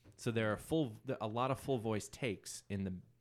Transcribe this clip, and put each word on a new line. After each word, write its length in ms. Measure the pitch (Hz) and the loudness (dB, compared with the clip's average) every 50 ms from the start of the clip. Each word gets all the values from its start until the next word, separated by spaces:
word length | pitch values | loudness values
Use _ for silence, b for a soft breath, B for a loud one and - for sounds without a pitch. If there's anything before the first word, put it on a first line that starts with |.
| - - - | -20 -20 -12
So 140 | - - 120 | -6 -2 0
there 200 | 110 113 110 107 104 | 2 2 4 2 2
are 40 | |
full, 440 | - - - 156 165 147 117 107 - - 135 131 - | 0 0 2 2 2 2 2 -2 -8 -6 -4 -4 -2
a 80 | 107 | -2
lot 240 | 110 107 120 127 135 | -2 0 2 2 2
of 80 | 131 - | 2 0
full 180 | - 139 135 117 | 0 0 0 2
voice 280 | 104 110 110 101 - | 2 2 0 0 0
takes 560 | - - - 143 117 92 - - - - - - - | -4 -6 -2 -2 -2 -2 -2 -6 -10 -12 -10 -8 -4
in 140 | 101 98 98 | -2 -2 0
the 80 | 95 92 90 - - - _ | -2 -2 -6 -10 -14 -20 _